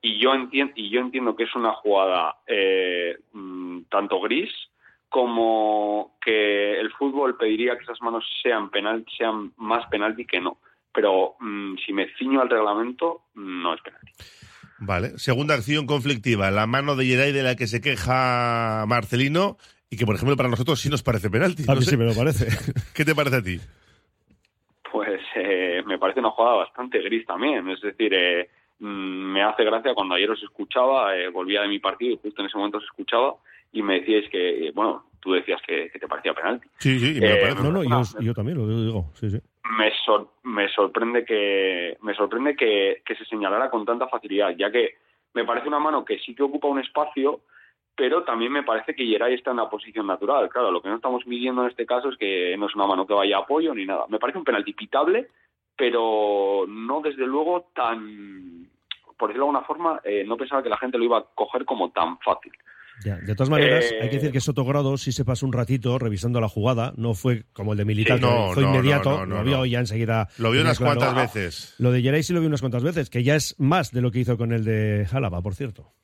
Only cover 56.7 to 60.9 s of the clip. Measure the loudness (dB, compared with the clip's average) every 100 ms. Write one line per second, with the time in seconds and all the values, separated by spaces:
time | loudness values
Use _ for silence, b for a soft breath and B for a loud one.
56.7 | -6 -4 -2 -2 -2 -2 0 0 -2 -4
57.7 | -4 -2 -4 -8 -16 -16 -16 -16 -18 -20
58.7 | _ _ -18 _ -4 -2 0 2 2 -2
59.7 | -2 -2 -2 -2 -2 0 -4 -2 -2 -2
60.7 | -2 -2